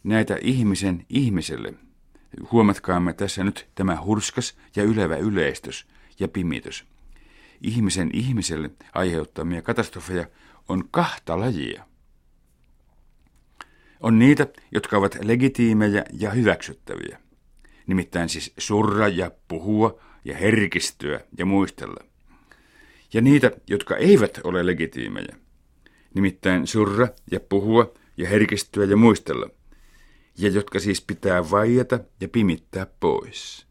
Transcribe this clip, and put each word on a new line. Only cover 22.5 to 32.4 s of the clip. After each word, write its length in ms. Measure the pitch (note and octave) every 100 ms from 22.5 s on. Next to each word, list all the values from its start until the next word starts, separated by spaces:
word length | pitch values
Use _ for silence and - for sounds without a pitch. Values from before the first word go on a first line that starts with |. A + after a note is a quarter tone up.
| - _ _ - _ _
Ja 80 | A2
niitä, 300 | B2 C#3+ B2+ - -
jotka 300 | G2+ - -
eivät 440 | F3 G3+ - -
ole 220 | - F2+ F2+
legitiimejä, 680 | E2+ D#2+ C2 G#1+ G1+ - - _ _ _ _ _ _ _
nimittäin 520 | F#2+ G2 - F#2+ F#2 -
surra 420 | A2 G2+ G2+ B2 - -
ja 100 | F2+
puhua 540 | - G2 G#2 A2+ A2+ _ _ -
ja 120 | F2+
herkistyä 560 | G#2 G#2+ G2+ - G2+
ja 120 | G2 G2+
muistella, 540 | A#2 G2+ - B1+ G#1 _ - - _ _ _ _ _ -
ja 100 | G2+
jotka 320 | G2 G2+ G2+
siis 200 | G2+ F#2+
pitää 500 | - F2 G2 F2+ D#2+
vaieta 500 | G2+ A2 B2 B2 A#2+ - _
ja 80 | F#2+
pimittää 580 | A#2+